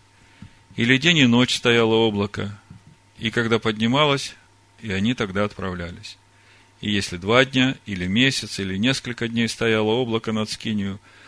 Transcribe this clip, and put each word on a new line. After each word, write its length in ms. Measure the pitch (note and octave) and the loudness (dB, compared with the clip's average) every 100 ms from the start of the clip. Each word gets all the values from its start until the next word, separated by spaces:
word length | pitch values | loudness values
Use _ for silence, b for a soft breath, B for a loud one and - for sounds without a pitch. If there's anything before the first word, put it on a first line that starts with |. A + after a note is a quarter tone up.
| _ B B B B B B - | _ B B B B B B -2
Или 220 | A#2 C3 | 2 4
день 220 | D#3+ E3 | 4 4
и 60 | B2 | 6
ночь 300 | A#2+ B2 - | 4 2 0
стояло 380 | B2 A#2 A2+ A2+ | 2 4 4 4
облако, 640 | A2+ G#2 G2 - G2+ G#2 - - - - _ - | 2 2 -4 -4 -8 -10 -18 -20 -20 -20 _ -8
и 140 | A2+ | -4
когда 280 | A#2+ A2+ A2+ | 0 2 2
поднималось, 760 | A2+ G#2+ A2+ C3+ D3+ C#3 - - _ _ _ _ | 0 0 2 2 2 2 -4 -14 _ _ _ _
и 100 | A2 | -6
они 220 | F#2+ A2 | -2 0
тогда 320 | B2+ G#2+ F#2 G#2 | 0 -2 -2 -4
отправлялись. 720 | - F#2+ F2+ E2+ F2 - - _ b b b b b | -4 -8 -8 -10 -12 -18 -20 _ b b b b b
И 100 | G#2+ | -4
если 240 | G2+ - F2 | -2 -2 -6
два 300 | F#2+ A#2+ C3 | 2 4 4
дня, 320 | C3 B2+ - - | 2 0 -2 -8
или 220 | F#2+ F2+ | -6 -2
месяц, 520 | G#2+ C3 - G#2+ - | 2 2 0 -6 -8
или 160 | F#2+ F#2+ | -6 -2
несколько 540 | A#2+ C3+ B2 A#2+ A#2 | -2 -2 -6 -8 -4
дней 180 | A#2 A2+ | -2 -2
стояло 440 | - A#2 A2 G#2+ | -2 0 2 2
облако 420 | A#2 A#2+ A2+ A2+ | 0 0 -2 -2
над 160 | A2 G#2+ | -4 -4
скинию, 500 | - A2 G#2+ G2 G2 B B | -8 -6 -4 -4 -8 B B